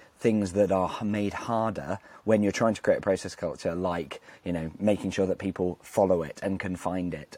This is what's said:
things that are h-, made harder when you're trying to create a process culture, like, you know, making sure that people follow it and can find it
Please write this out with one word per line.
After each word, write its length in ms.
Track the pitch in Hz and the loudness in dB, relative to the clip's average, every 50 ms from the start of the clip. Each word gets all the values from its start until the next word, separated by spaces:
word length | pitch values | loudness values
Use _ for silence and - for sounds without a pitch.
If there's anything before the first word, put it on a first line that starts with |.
| - _ _ - | -18 _ _ 0
things 340 | - 117 110 107 101 90 90 | 0 2 2 2 0 0 2
that 180 | 104 101 90 | 2 4 4
are 180 | 95 92 92 87 - | 4 2 2 0 -2
h-, 60 | - 117 | -4 -4
made 300 | 104 104 104 104 101 - | -2 -2 0 -2 -2 -4
harder 640 | - - - 117 113 113 113 95 - 69 78 101 - - - - - - | -6 -4 -2 -2 0 0 -2 -2 -4 -6 -8 -8 -8 -10 -16 -20 -6 0
when 200 | 104 110 104 104 | 2 4 4 4
you're 100 | 98 - | 4 2
trying 220 | - 120 113 104 | 2 2 2 2
to 60 | - | 2
create 180 | - 107 85 67 | 2 2 2 2
a 20 | |
process 340 | - 104 95 - - 92 - | 2 0 0 0 -2 -6 -8
culture, 400 | - 92 80 69 - - 90 85 | -6 -6 -6 -4 -4 -4 -4 -2
like, 460 | 90 92 90 87 85 78 69 - - - - - - - | -2 -2 -2 -2 -4 -6 -8 -10 -16 -18 -20 -18 -10 -6
you 80 | 92 87 | -4 -4
know, 180 | 82 80 80 - - | -4 -4 -6 -6 -2
making 320 | 98 107 101 - - 95 | 2 2 2 2 0 -4
sure 140 | - - 95 | 0 0 0
that 140 | 92 90 - | 0 0 -2
people 380 | - 95 - - 90 90 87 - | -4 -4 -2 -2 -2 -2 -2 -6
follow 420 | - - - 110 98 95 92 85 80 | -10 -2 2 4 4 6 4 2 0
it 160 | 73 - - | -4 -8 -6
and 180 | - 98 98 90 | -4 -4 -2 -2
can 160 | - 92 92 | -4 -4 -4
find 380 | 85 - 87 90 92 90 87 80 | -4 -4 -4 -2 -2 -2 -4 -6
it 220 | 78 73 - - | -8 -12 -14 -14